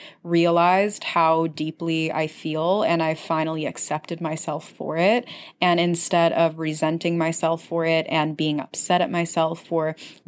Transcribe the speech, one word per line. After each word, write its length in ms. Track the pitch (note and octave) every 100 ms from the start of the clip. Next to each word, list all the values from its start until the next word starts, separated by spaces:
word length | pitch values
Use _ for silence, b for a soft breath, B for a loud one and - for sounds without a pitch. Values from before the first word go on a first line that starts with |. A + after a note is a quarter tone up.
| B B
realized 800 | E3+ E3+ E3+ E3+ F3 F#3+ G#3 G3+
how 460 | - F3 D#3+ E3 E3
deeply 640 | D3+ D#3 D#3+ E3 D#3+ D#3+
I 160 | - D#3
feel, 540 | - D#3+ D#3 E3+ G3+
and 200 | - E3
I've 160 | D#3+ D#3+
finally 480 | - D#3+ D#3+ D#3+ D3+
accepted 540 | - - D3+ - E3
myself 480 | E3 D#3 - D3+ -
for 280 | - D3+ D#3
it. 300 | F#3 A#3+ B3 B B B
And 200 | F3+ F3
instead 520 | F3 E3 - F3 E3+
of 240 | - E3 D#3+
resenting 600 | D#3 D#3 D#3 E3 E3+ E3+
myself 460 | D#3+ E3 E3 E3
for 200 | - E3+
it 220 | E3 E3 D#3
and 280 | D#3+ D#3 D3+
being 240 | D#3 D3
upset 400 | - - - F3+
at 100 | -
myself 560 | F3 E3+ - D#3+ E3+ -
for 300 | E3 D#3 D#3+ B B